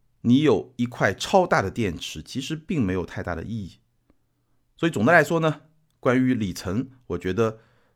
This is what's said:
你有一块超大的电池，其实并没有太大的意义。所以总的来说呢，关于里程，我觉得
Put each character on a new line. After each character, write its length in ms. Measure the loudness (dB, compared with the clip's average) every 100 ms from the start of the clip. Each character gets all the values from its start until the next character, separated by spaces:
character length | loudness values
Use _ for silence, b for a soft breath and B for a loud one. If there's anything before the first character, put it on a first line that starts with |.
| _ _
你 220 | 2 4
有 300 | 4 2 0 -6
一 80 | -6
块 280 | 0 -2
超 320 | 0 0 2 4
大 160 | 0
的 80 | 0
电 280 | -2 -4 -4
池， 260 | -10 -14
其 160 | -12 -10
实 160 | -8 -8
并 260 | -4 -2
没 100 | 0
有 120 | -2 -4
太 160 | -8
大 140 | -8 -8
的 80 |
意 100 | -8
义。 260 | -10 -10 -16 _ _ _ _ _ _ _ _ _ _
所 100 | -2
以 40 |
总 140 | 2 4
的 60 |
来 100 | 6
说 200 | 4 2
呢， 200 | 0 -2 _ _ _ _
关 200 | 0 2
于 140 | 2
里 200 | 0 -2
程， 360 | -6 -4 -4 -6 -12 -8
我 100 | -6
觉 160 | -2
得 260 | 0 -2 -4 b b b